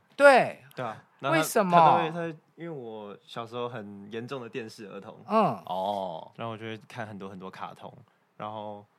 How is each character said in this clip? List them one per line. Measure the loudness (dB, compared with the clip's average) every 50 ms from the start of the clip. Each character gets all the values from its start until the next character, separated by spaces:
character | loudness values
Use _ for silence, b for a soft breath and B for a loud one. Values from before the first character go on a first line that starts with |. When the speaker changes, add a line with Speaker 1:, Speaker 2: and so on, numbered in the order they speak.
| _ _ _
Speaker 1:
对。 | 8 10 10 10 10 6 2 -2 -10 -16 -14 -10
Speaker 2:
对 | -8 -6
啊。 | -6 -8 -10 -16 _ _ -6
然 | -2 2
后 | 2
他 | 2
Speaker 1:
为 | 2
什 | 2 2 2 4
么？ | 6 8
Speaker 2:
他 | 8 8
都 | 8 8
会， | 6 2 -2
他， | -4 -6 -6 -8 -8 -12 _ _ _
因 | -14 -12
为 | -10
我 | -10 -10 -10 -12 -12 -12 -12 -12 -14 -16 _
小 | -14 -12 -10 -10
时 | -8 -6
候 | -6 -6
很 | -6 -6 -8 -10 -12 -14 -14 -14 -10
严 | -10 -10 -8
重 | -8 -8 -10
的 | -10
电 | -10 -10 -10 -10 -12
视 | -14 -16 -16
儿 | -14 -14 -14
童。 | -14 -16 -18 -14 -6
Speaker 1:
嗯。 | 0 2 2 4 2 0 -2 -6
Speaker 3:
哦。 | -4 -4 -2 0 0 0 -2 -2 -4 -6 -8 -12 -12 -12
Speaker 2:
然 | -10 -8
后 | -8 -8
我 |
就 | -8 -10
会 | -10 -12 -12 -14
看 | -14 -12 -12 -10
很 | -10 -10 -12
多 | -12 -12
很 | -14
多 | -14 -14 -14
卡 | -12 -12 -12 -12 -14
通， | -14 -18 -18 -18 -20 -20 _ _ _ _ _ _
然 | -12 -12 -10
后 | -10 -10 -10 -12 -12 -14 -18 _ _